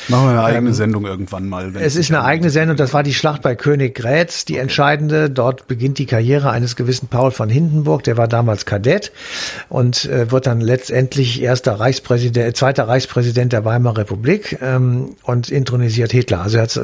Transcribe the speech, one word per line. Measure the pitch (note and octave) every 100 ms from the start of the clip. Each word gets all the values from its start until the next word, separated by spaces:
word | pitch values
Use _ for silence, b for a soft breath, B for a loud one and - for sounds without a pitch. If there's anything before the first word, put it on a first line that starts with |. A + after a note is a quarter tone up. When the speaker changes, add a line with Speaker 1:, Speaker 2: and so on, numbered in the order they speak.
| B
Speaker 1:
Machen | B2+ C3
wir |
eine | A#2
eigene | A2+ A2+ A#2+
Speaker 2:
Ähm, |
Speaker 1:
Sendung | G#2+ G#2+ G#2 G2+
irgendwann | F#2+ F#2+ F#2+ G2
mal, | F2+ F#2
wenn | G2
Speaker 2:
es | D3
Speaker 1:
es | D#3+
Speaker 2:
ist | D3+
Speaker 1:
sich |
Speaker 2:
eine | D#3
eigene | B2 D#3+ E3
Speaker 1:
anbietet. |
Speaker 2:
Sendung, | D3+ D#3+ D3
das | C3
war | D3
die | C#3+
Schlacht | B2+ D#3 D3+
bei | C#3+ A#2
Königgrätz, | D3 C#3+ C3 B2 A#2 D3+ E3+ -
die | -
Speaker 1:
Okay. | C#3
Speaker 2:
entscheidende. | C3 D3 C#3+ D3+ D3+ D#3 D3+
Dort | B2+ A#2+ B2+ -
beginnt | A#2 C3 C3+
die |
Karriere | C3 A2+ A#2 C#3+ C#3
eines | A#2+ A#2+ -
gewissen | B2 B2 A#2+
Paul | A#2+ C3
von | - A2
Hindenburg, | C3 E3 D3+ D3+ D3+
der | - A#2
war | A#2
damals | A#2 A#2 G2+ -
Kadett | G#2 A#2 G3+ - B B B B B B
und, | - B2 B2
äh, | - C3+ A#2
wird | C3 C3
dann | A#2
letztendlich | A2+ B2+ - B2 C3 C#3 A#2+ A#2+
erster | B2 B2+ C3 G2+
Reichspräsident, | B2 B2+ - B2 A#2+ A#2+ A#2
äh, |
zweiter | - C3 C#3 A2+
Reichspräsident | C3 - B2 A#2+ A#2+ B2
der | A#2
Weimarer | A2 A#2+ B2 A2
Republik, | G#2 G2 B2+ G#3 - -
ähm, | C3 C3 B2+ B2 - -
und | - A#2+ A#2
intronisiert | C#3+ B2 B2 A#2+ A2+ A2+
Hitler. | B2 A#2 F2+
Also | G2 A2+
er |
hat | A2+ -